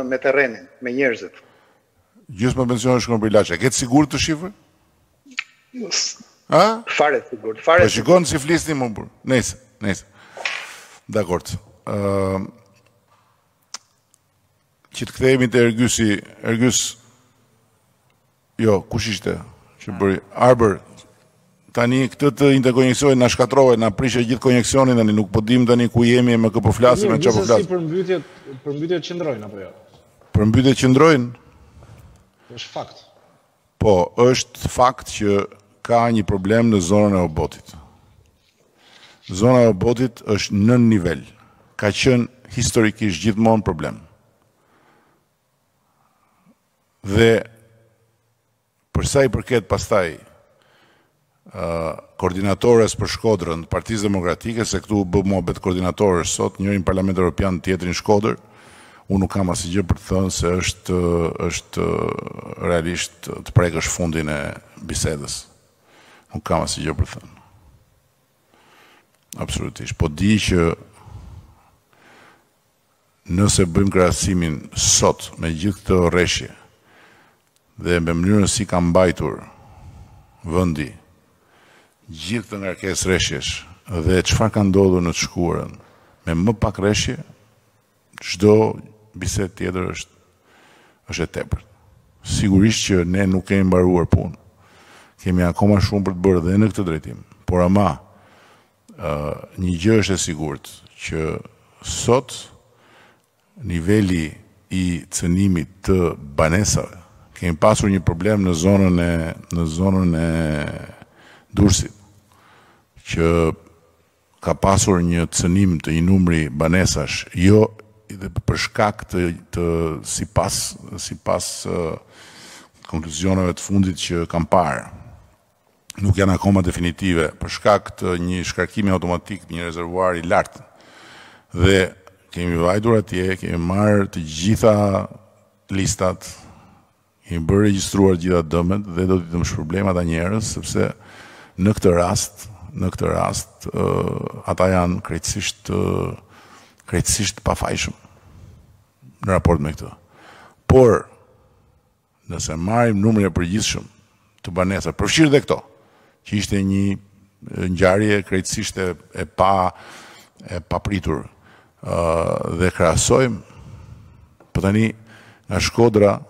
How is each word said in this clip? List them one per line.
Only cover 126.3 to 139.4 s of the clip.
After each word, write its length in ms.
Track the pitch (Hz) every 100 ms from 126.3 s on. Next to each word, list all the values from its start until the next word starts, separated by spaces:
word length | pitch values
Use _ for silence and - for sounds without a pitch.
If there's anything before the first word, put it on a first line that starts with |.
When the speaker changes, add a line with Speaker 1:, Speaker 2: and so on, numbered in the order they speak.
| 90
Speaker 2:
akoma 240 | 101 98
definitive, 640 | 87 85 87 82 98 82 78 -
për 140 | 90 -
shkak 360 | - 101 - -
të 160 | 92 90
një 200 | 87 92 82
shkarkimi 460 | - 87 - 101
automatik, 500 | 92 87 87 - 98 82
një 180 | 82 87
rezervuar 480 | 82 85 90 92 87
i 80 |
lartë. 400 | 85 95 - - - _ - - - - - - _ 87
Dhe 200 | 90 98 90 - - _ _
kemi 280 | - 87 85
vajtur 400 | 87 101 113 113
atje, 360 | 95 90 92 95
kemi 200 | 87 85
marrë 460 | 85 98 107 104 98
të 80 | 87
gjitha 520 | 78 78 92 104 117 104 101 98 95 - _ _ _ _ -
listat, 540 | 95 90 - 92 87 - - - - - _ _ _ _ _ -
kemi 160 | 85
bërë 220 | 80 98 104
regjistruar 500 | 98 - 98 95 92
gjitha 240 | 90 90 78
dëmet 380 | 85 87 98 101 85
dhe 80 | 92
do 100 | 92
t'i 80 | 82
dëmshpërblejmë 580 | 85